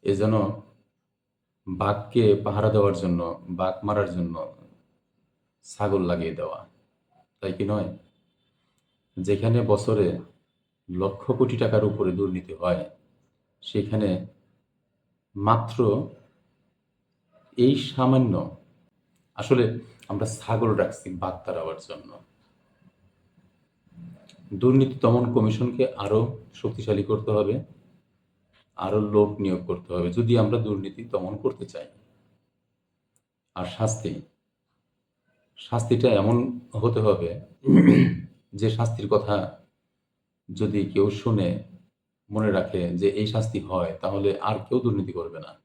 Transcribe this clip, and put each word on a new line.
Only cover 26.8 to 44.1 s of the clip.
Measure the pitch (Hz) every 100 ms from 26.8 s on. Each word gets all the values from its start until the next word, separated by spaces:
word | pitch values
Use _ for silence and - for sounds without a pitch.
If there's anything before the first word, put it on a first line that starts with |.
| 110 101
করতে | 101 107 -
হবে, | 107 98 123 - - _ _ _ _ _ _ _ _ _ -
আরো | 92 104
লোক | 107 104 104 -
নিয়োগ | 98 90 -
করতে | - -
হবে, | 87 87
যদি | 87 117 117
আমরা | 104 117
দুর্নীতি | 110 101 95 95
দমন | 117 101 92 104
করতে | 131 - 135
চাই। | - - _ _ _ _ _ _ _ _ _ _ _ _ _ _ _ _
আর | -
শাস্তি, | 90 - 110 - - - - _ _ _ _ _ _ _ _ _ _ _ _ _
শাস্তিটা | - 120 113 117 123
এমন | 107 98 120 131 - -
হতে | 107 113 117
হবে | 107 90 85 85 - _ - - - - - - - _ _
যে | 101 110
শাস্তির | 110 117 - -
কথা | 104 - 98 92 - _ _ _ _ _ _ _ _ _
যদি | 110 107 104
কেউ | 92 101 101
শুনে, | - - 110 90 87 - - _ _ _ _ _
মনে | 107 107
রাখে | 95 90 95 87
যে | 90 98
এই | 101 107
শাস্তি | 117 113 98
হয়, | - 92 85 85
তাহলে | 95